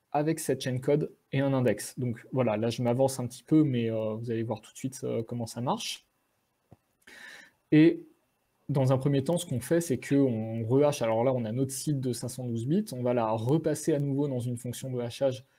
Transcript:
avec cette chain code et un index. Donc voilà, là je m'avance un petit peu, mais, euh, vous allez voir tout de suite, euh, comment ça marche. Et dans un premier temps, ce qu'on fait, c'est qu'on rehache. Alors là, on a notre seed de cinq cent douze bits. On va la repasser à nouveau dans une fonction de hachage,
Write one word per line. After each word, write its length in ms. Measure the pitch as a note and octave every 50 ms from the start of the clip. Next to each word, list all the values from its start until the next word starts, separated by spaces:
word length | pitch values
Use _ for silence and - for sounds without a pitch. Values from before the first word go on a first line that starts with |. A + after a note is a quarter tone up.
| _ _ -
avec 260 | D3 D3+ D#3+ D#3+ D#3+
cette 220 | - - C3 C3
chain 160 | - C3 B2+
code 340 | B2+ C3 D3+ C#3+ D3+ - - - _ _ _ -
et 80 | C#3
un 120 | C#3 C#3 C3+
index. 460 | C3 B2 A#2 G#2 - - - - -
Donc 260 | B2+ B2 A#2 - - -
voilà, 240 | - B2+ B2 A2+ G#2
là 140 | G#2 A2+ A#2
je 120 | A2 -
m'avance 380 | B2 A#2+ A#2+ C3 C3+ C3 C3 -
un 80 | B2
petit 160 | A#2+ - - -
peu, 200 | - D#3 D#3 D3+
mais, 280 | C#3 B2+ A#2+ A#2 A2+
euh, 220 | A2+ A2 A2 G#2+ A2
vous 180 | A2+ A#2 B2
allez 120 | A2+ A2+ A2+
voir 180 | A#2 A2 -
tout 100 | - -
de 60 | -
suite, 240 | - - C3 - - -
euh, 180 | B2+ A#2+ A#2
comment 260 | A2+ - A#2+ A#2+ A2+
ça 120 | A2+ - A#2+
marche. 460 | A#2+ D3 G3+ - - - - - _ _ _ _ _ _ _ _ _ _ _ _ _ _ - _ _ _ _ _ _ - - - - - - - - - _ _ _ _
Et 340 | D#3 D3+ D#3+ E3+ - - - - _ _ _ _ _ _ _ _ _ _ _ -
dans 240 | C3+ C#3 C3 C3 C3+
un 40 |
premier 240 | C3 - D3 C#3 C3+
temps, 160 | C3 E3 E3+
ce 80 | E3 -
qu'on 140 | - C3 A#2
fait, 220 | - - E3 E3+
c'est 180 | E3+ - B2+ A#2
qu'on 640 | - - C#3+ C#3 C#3 B2+ A#2 A2 A2 A2+ A2+ A#2 A2+
rehache. 360 | A2+ C3 C#3 D3 D3 C#3 -
Alors 240 | B2 A2+ A2 A2+ A#2+
là, 80 | C3+ B2+
on 100 | B2 A#2
a 80 | G#2+
notre 220 | A2+ C3 C3+ C3 -
seed 260 | - - D#3 D3 C3+
de 140 | B2+ B2+ A#2
cinq 160 | - C3 B2
cent 160 | - C3 B2+
douze 220 | B2 A#2 A2+ A2+
bits. 180 | C3+ E3 G#3 G#3+ - C3
On 100 | B2 B2
va 100 | B2 B2
la 180 | A#2+ A2+ A2
repasser 600 | A2+ A2+ A2 B2+ D3 D#3+ D#3+ D#3+ D3 D3+ - E3+ D#3
à 60 | C#3+
nouveau 300 | C#3+ C#3+ C3+ C#3 D3 C#3+
dans 100 | C3 B2
une 160 | A#2 B2 B2
fonction 340 | A#2 - B2 A#2 - C3+ C3
de 120 | B2 B2
hachage, 440 | A#2+ A#2 - - C#3 C3+ B2 A#2 - _ _